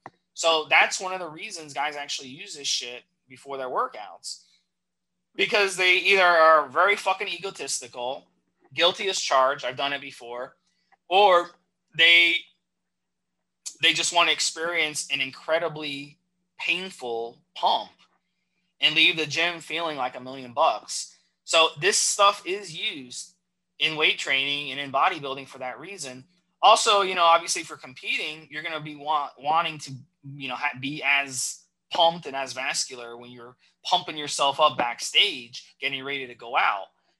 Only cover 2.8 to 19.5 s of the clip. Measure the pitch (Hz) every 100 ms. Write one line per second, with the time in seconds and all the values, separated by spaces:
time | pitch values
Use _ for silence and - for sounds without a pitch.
2.8 | 123 123 - _ _ 127 139 135 127 175
3.8 | - 214 98 85 - - _ _ _ _
4.8 | _ _ _ _ _ - 196 214 196 180
5.8 | 185 180 180 196 180 165 160 156 139 147
6.8 | 190 208 196 185 202 170 196 185 175 -
7.8 | 123 131 123 151 - _ _ _ _ 135
8.8 | 175 190 196 190 - 135 131 143 127 131
9.8 | 143 139 135 - 120 120 131 _ _ _
10.8 | _ _ - 190 202 175 175 _ _ _
11.8 | _ 156 165 170 170 175 - _ _ _
12.8 | _ _ _ _ _ _ _ _ - -
13.8 | 165 160 165 170 165 151 - 160 165 170
14.8 | 151 147 - 139 131 - - 165 165 151
15.8 | 147 139 143 _ _ _ _ - - 175
16.8 | 190 - 123 113 117 127 _ - 180 147
17.8 | 101 _ _ _ _ _ _ _ _ _
18.8 | 147 156 165 165 147 139 175